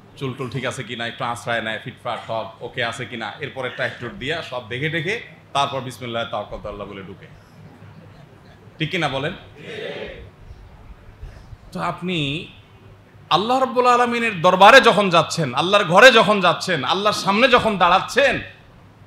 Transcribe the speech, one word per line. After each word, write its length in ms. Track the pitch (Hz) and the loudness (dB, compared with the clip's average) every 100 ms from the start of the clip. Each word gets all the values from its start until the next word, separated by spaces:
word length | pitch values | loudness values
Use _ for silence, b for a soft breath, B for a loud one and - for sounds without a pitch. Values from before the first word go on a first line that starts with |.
| - - | -20 -10
চুল 180 | 135 120 | -10 -8
টুল 120 | 127 | -8
ঠিক 160 | 135 123 | -8 -6
আছে 160 | 113 | -8
কিনা, 240 | 110 120 117 | -10 -10 -10
একটু 180 | 110 | -6
আশ্রয় 380 | 123 117 127 117 | -8 -6 -4 -4
নেয়, 180 | 110 107 | -4 -8
ফিটফাট 340 | - 98 120 107 - | -10 -12 -10 -8 -6
সব 180 | 113 107 - | -6 -8 -12
ওকে 240 | 123 131 | -12 -6
আছে 220 | 117 113 120 | -6 -6 -10
কিনা, 260 | 120 107 101 | -10 -12 -10
এরপর 260 | 135 127 123 | -12 -10 -10
একটা 200 | - 120 | -6 -8
একটু 220 | - 120 | -8 -12
দিয়া 340 | 101 127 165 - | -10 -8 -8 -8
সব 180 | 123 110 | -12 -10
দেখে 200 | 123 156 | -8 -6
টেখে 460 | 165 160 233 - - - | -6 -6 -8 -12 -20 -6
তারপর 280 | 139 139 131 | -2 -2 -4
বিসমিল্লাহ 440 | 123 - 123 117 | -10 -12 -8 -6
তাওয়াক্কালতু 440 | 113 110 98 110 104 | -6 -6 -8 -12 -12
আল্লাহ 180 | 101 101 | -12 -12
বলে 160 | 98 | -14
ঢুকে, 240 | 95 95 78 - - - - - - - - - - - - - - - | -16 -18 -20 -20 -20 -20 -20 -20 -20 -20 -20 -20 -20 -20 -20 -20 -20 -8
ঠিক 120 | 156 | -6
কিনা 180 | 185 151 | -4 -4
বলেন? 240 | 135 147 196 - - - 147 147 143 - - - - - - - - - - - - - - - - - | -4 -6 -8 -16 -20 -16 -14 -12 -12 -14 -16 -20 -20 -20 -20 -20 -20 -20 -20 -20 -20 -18 -18 -20 -20 -14
তো 80 | 180 | -8
আপনি 680 | 170 170 175 175 139 156 - - - - - - - - - | -8 -6 -6 -4 -4 -6 -10 -18 -20 -20 -20 -20 -20 -20 0
আল্লাহ 280 | 160 220 262 | 0 2 0
রাব্বুল 280 | 262 240 247 | 0 2 4
আলামিনের 540 | 240 240 240 233 190 | 4 2 0 -2 0
দরবারে 400 | 180 185 196 262 | 2 8 10 10
যখন 300 | 220 190 202 | 8 4 4
যাচ্ছেন, 440 | 170 - - 139 | 2 2 -2 -2
আল্লাহর 300 | 127 170 202 | -2 0 2
ঘরে 280 | 180 185 254 | 4 8 8
যখন 280 | 226 196 208 | 8 6 4
যাচ্ছেন, 440 | 180 156 - 160 | 2 0 -2 -2
আল্লাহর 320 | 127 175 208 - | 0 0 0 0
সামনে 320 | - 202 254 | 0 2 4
যখন 300 | 240 208 196 | 4 2 2
দাঁড়াচ্ছেন, 640 | 175 185 - 233 277 165 - - - - - - | 4 4 2 0 2 0 -8 -18 -20 -20 -20 -20